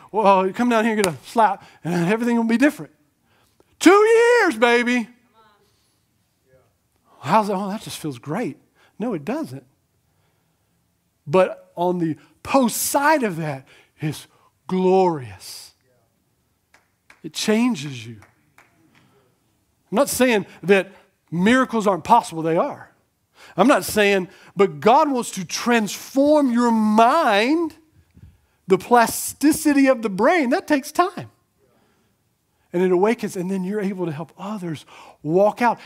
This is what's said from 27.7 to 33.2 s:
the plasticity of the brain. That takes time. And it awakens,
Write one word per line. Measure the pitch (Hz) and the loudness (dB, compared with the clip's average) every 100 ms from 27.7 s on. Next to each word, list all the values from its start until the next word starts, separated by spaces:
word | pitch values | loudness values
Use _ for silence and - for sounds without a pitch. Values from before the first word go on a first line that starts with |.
| - _ _ _ _ - _ _ _ - | -8 _ _ _ _ -20 _ _ _ -2
the | 185 | -2
plasticity | - 240 226 - - - 285 302 294 285 269 | 2 2 2 -2 -10 -2 -2 0 0 2 2
of | 247 | 2
the | 220 | -2
brain. | 185 240 359 247 | 0 0 2 0
That | 320 - | -2 -2
takes | 294 254 | -4 -2
time. | - 359 269 117 _ _ _ _ _ _ _ _ _ _ _ _ _ _ | -2 -2 -4 -18 _ _ _ _ _ _ _ _ _ _ _ _ _ _
And | 175 | -2
it | 185 | 0
awakens, | 180 202 233 | 2 2 0